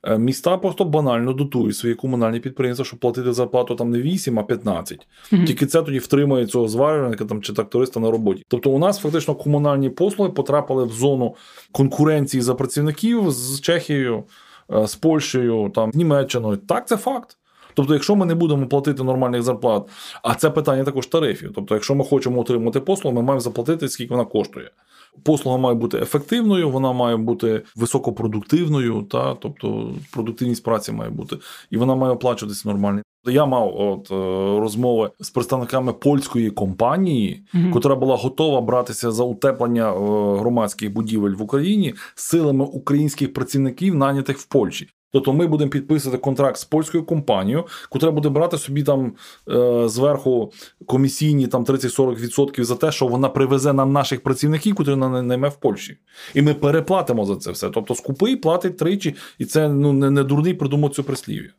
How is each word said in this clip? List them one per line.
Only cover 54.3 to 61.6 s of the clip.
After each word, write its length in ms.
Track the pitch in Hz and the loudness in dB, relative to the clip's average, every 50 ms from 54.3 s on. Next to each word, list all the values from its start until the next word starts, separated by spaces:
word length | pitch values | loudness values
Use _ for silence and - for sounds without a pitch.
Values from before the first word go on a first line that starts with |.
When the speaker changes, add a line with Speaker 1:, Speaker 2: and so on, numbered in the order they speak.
| 131 - - 147 156 156 - 214 202 | -2 0 0 0 0 2 0 0 0
Speaker 1:
котрі 140 | 202 156 143 | 0 0 0
вона 300 | 139 135 131 131 127 127 | 2 0 0 0 0 -2
найме 280 | 123 120 127 127 135 143 | 0 -2 0 0 0 -2
в 60 | 143 | -4
Польщі. 420 | _ - 127 101 98 - - - _ _ _ _ - - - - | _ -2 -2 -2 -2 -8 -16 -18 _ _ _ _ -20 -20 -2 2
І 80 | 143 | 4
ми 120 | 143 151 147 | 4 4 2
переплатимо 720 | 147 - 143 147 165 151 151 190 190 165 - 120 113 104 | 2 2 2 2 2 2 0 0 0 0 0 0 0 0
за 100 | 98 101 | -2 -2
це 160 | - - - | -4 -6 -10
все. 180 | 90 - - 95 | -8 -6 -6 -4
Тобто 260 | - 113 104 - 123 | -4 -4 -2 -2 -6
скупий 400 | - - - 135 - 190 240 262 | -6 -4 -8 -2 0 0 0 0
платить 420 | - - 160 165 180 175 185 180 | 0 0 0 0 0 -2 -4 -4
тричі, 380 | - 160 165 202 202 - 160 - - - - - _ | -2 0 0 0 0 -2 -4 -6 -6 -16 -20 -10 _
і 60 | - | -10
це, 240 | - - 156 156 147 | 0 0 2 2 2
ну, 240 | 143 139 143 147 139 | 2 2 2 4 4
не, 160 | 135 139 139 | 4 4 4
не 120 | 139 139 139 | 4 2 2
дурний 300 | 135 143 147 151 180 180 | 2 2 2 2 0 0
придумав 380 | 180 147 135 143 147 147 143 | 0 -2 0 2 2 0 0
цю 120 | 143 - 139 | 0 -4 -4
прислів'я. 460 | 139 131 - - - 104 - - - _ _ | -4 -6 -8 -8 -10 -10 -10 -10 -14 _ _